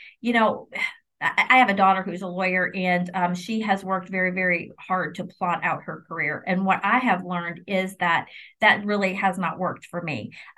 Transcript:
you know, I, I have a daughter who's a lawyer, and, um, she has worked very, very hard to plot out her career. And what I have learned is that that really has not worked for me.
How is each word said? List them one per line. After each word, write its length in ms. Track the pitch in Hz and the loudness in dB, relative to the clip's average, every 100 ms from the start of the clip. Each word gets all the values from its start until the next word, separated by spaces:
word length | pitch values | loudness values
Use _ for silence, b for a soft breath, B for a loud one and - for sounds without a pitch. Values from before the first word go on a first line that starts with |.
| B B | B B
you 140 | 233 | 0
know, 340 | 233 214 - - - B B _ _ | 2 2 0 -8 -6 B B _ _
I, 280 | 147 - - | -2 0 4
I 80 | 254 | 6
have 120 | 233 | 6
a 40 | |
daughter 300 | 196 190 190 | 6 4 4
who's 180 | 185 175 | 0 -6
a 60 | 190 | -6
lawyer, 440 | 180 185 185 180 190 | -2 0 0 -2 0
and, 340 | 185 180 180 185 | 2 2 0 0
um, 180 | 180 | 0
she 280 | 180 - 220 | -2 -4 -4
has 220 | 214 196 | 0 0
worked 240 | 190 190 180 | 0 -4 -2
very, 220 | 185 185 | 0 0
very 420 | 185 185 170 - - | 0 0 0 -2 -14
hard 380 | - 185 170 175 | -4 -2 -2 -6
to 80 | |
plot 380 | 180 - 180 170 | -10 -6 -4 -2
out 180 | 175 147 - | -2 -4 -6
her 200 | 160 - | -12 -10
career. 360 | 165 147 135 - | -6 -4 -4 -2
And 180 | 185 | 0
what 180 | 190 180 | 2 2
I 160 | 196 240 | 2 2
have 260 | 254 190 180 | 2 0 -2
learned 360 | 180 170 165 - | -6 -6 -10 -4
is 300 | 190 190 - | -2 -2 -2
that 300 | 175 165 - B B _ | 0 0 -2 B B _
that 240 | 214 196 202 | 4 4 2
really 300 | 208 190 190 | 0 0 0
has 240 | 196 185 | 0 0
not 180 | 170 160 | -4 -2
worked 300 | 180 - - | -4 -4 -10
for 120 | 175 | -8
me. 340 | 165 123 117 B B | -6 -6 -8 B B